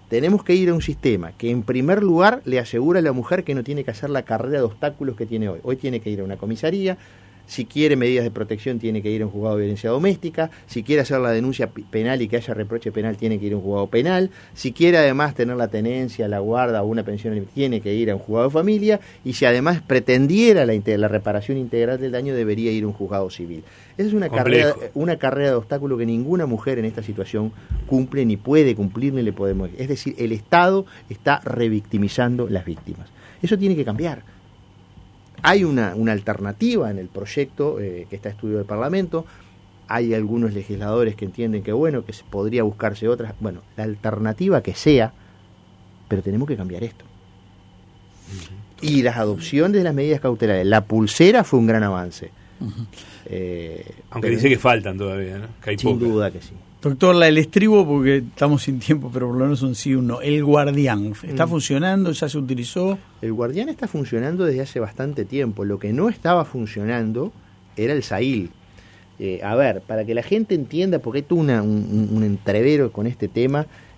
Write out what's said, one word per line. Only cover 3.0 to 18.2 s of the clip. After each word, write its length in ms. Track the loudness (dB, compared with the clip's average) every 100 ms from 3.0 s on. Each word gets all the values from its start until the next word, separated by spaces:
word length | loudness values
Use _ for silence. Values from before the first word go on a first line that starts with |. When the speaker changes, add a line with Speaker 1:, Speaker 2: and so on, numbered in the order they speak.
Speaker 1:
a 20 |
la 100 | 2
mujer 320 | 0 -2 -4
que 100 | -2
no 100 | -6
tiene 200 | -4 -6
que 60 | -6
hacer 200 | -6 -4
la 120 | -4
carrera 360 | -2 -4 -2 0
de 60 |
obstáculos 520 | 0 -2 -6 -4 -6 -6
que 100 | -6
tiene 220 | -4 -4
hoy. 120 | -4
Hoy 140 | -4 -4
tiene 240 | -4 -6
que 100 | -4
ir 100 | -6
a 40 |
una 120 | -6 -6
comisaría, 600 | -6 -4 -2 -2 -2 -4 -12 -20 -20 -20 -14
si 160 | -10
quiere 300 | -6 0 2
medidas 300 | 4 2 2
de 80 | 0
protección 480 | -4 -6 -6 -4 -4
tiene 220 | -4 -4
que 80 | -2
ir 100 | -4
a 40 | -4
un 40 |
juzgado 240 | -4 -2
de 60 | 0
violencia 280 | -2 -2 -2
doméstica, 600 | 0 0 0 -4 -4 -4 -6 -10
si 160 | -8
quiere 200 | 0 0
hacer 180 | 2 0
la 100 | 0
denuncia 380 | 0 -2 -2 -6
pi-, 140 | -6
penal 380 | -6 -2 0 -2
y 60 | -2
que 120 | -2
haya 140 | -4
reproche 360 | -6 -6 -6 -6
penal 260 | -4 -4 -2
tiene 220 | -2 -2
que 80 | -2
ir 60 |
a 40 | -4
un 60 |
juzgado 240 | -2 -2 0
penal, 460 | 0 2 2 0 -4 -20
si 200 | -10 -8
quiere 260 | 2 6 6
además 380 | 6 4 0 0
tener 200 | -2 0
la 120 | -2
tenencia, 580 | -2 -2 -2 -4 -4 -2
la 140 | -2
guarda 420 | -2 0 0 0
o 40 | 0
una 180 | -2
pensión 420 | -4 -6 -4 -6 -6
tiene 260 | -2 -2 -2
que 140 | -2
ir 160 | 0 0
a 60 |
un 40 | -2